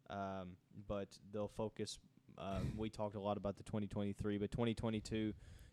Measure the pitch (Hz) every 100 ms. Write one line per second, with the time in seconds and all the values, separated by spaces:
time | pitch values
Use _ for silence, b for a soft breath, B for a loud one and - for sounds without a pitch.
0 | - 101 98 95 90 92 - 104 101 101
1 | 98 - 98 104 104 - 107 - 104 -
2 | - - - - 95 95 76 107 110 -
3 | 107 104 101 101 98 98 - 110 101 107
4 | 101 98 107 101 101 - 117 110 117 110
5 | - 113 107 - B B B